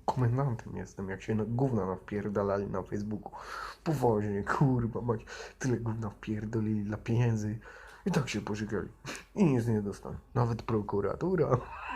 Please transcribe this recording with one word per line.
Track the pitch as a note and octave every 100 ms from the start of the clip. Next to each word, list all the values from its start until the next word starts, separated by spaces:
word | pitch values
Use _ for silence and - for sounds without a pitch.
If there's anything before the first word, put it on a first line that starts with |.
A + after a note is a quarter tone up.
| -
komendantem | - A#2+ B2 C#3 A2+ - F#2+
jestem, | F#2+ - G2
jak | F#2+
się | - A2
na | G#2+
gówna | A#2 C3+ A2+ F#2
nawpierdalali | F2+ - G2+ G#2 G2+ G2+ G2 G2+
na | G2
Facebooku. | F#2 G#2 G#2 G#2+ - - - - - -
Poważnie, | - C3 B2+ G#2+ G#2 G2+
kurwa, | G2+ - C#3+ B2+ A#2 A2
mać, | A#2+ A2 - - - -
tyle | C3+ A2+
gówna | A2+ A2 A2
wpierdolili | - - G#2+ G#2+ A2+ G#2+ G#2+
dla | G#2 G#2+
pieniędzy. | - A2+ A#2+ A2 G#2+ A2 - - - - -
I |
tak | F3 C3
się | G#2
pożegnali. | - G#2+ G#2+ G#2 D#2+ - - - - -
I | F#3
nic | B2+ A2+
nie | G#2+
dostaną. | G2+ F2+ - - - B2
Nawet | A#2+ A2+
prokuratura. | - A2 G2+ G2+ G2 - E3 F#3 C#3 C3 - - -